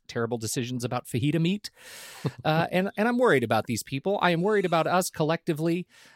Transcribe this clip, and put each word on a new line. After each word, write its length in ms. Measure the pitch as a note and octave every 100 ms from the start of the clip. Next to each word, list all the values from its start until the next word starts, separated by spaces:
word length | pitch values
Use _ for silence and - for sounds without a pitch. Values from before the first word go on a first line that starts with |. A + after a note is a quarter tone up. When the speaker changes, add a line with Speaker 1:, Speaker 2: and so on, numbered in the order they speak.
| -
Speaker 1:
terrible 300 | A#2+ A#2 A#2+
decisions 460 | A2 C#3+ A#2+ B2+
about 220 | A#2 B2 -
fajita 340 | B2 C#3+ E3
meat. 300 | E3+ G#3 -
Speaker 2:
<laughs> 60 | - - - - - C#3+ -
Speaker 1:
Uh, 220 | E3+ D#3 E3+
and, 200 | F3+ F#3+ -
and 120 | A3+
I'm 100 | A#3+
worried 240 | B3 C#3
about 220 | A2+ A2+ -
these 160 | A2
people. 360 | - C3+ F#3+ G3+
I 80 | F3+
am 120 | E3+
worried 220 | F#3+ G#3
about 220 | F3+ E3 D#3
us 240 | F3+ F3+
collectively. 760 | - D3+ E3 - D3+ E3 E3+ E3+ - -